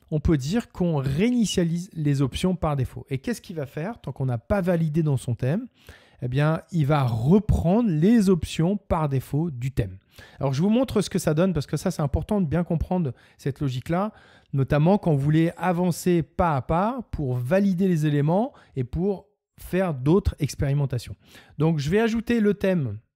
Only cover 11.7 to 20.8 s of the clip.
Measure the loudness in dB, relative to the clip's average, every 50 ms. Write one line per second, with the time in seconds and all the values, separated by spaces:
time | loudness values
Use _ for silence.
11.7 | -4 -4 -2 -4 -2 -2 -2 -2 -2 -2 -2 -2 0 0 0 0 0 -2 0 0
12.7 | -2 -2 -2 -2 -2 -2 -2 -4 -6 -8 -16 -20 _ -8 -6 -6 -4 -4 -4 -4
13.7 | -4 -4 -4 -2 -2 -2 -2 -4 -6 -10 -20 -20 -20 -20 _ _ -2 -2 0 2
14.7 | 2 2 4 4 4 2 2 2 0 2 2 2 2 4 2 2 0 -2 -2 -2
15.7 | 0 0 0 0 -2 0 0 2 2 2 0 -2 _ 0 0 0 0 0 -2 -2
16.7 | 0 0 0 0 -2 -6 -8 -8 -8 -6 -4 -4 -2 -4 -2 0 2 2 4 2
17.7 | 2 2 2 2 2 2 2 2 2 2 2 2 2 0 0 -2 -6 -14 -20 _
18.7 | -8 -6 -6 -4 -4 -2 -2 -2 -2 -4 -8 _ _ _ _ _ _ -20 -10 -4
19.7 | -2 -2 0 -2 -2 -2 2 2 4 4 2 0 -2 -2 -2 -4 -2 -2 -2 0
20.7 | 0 0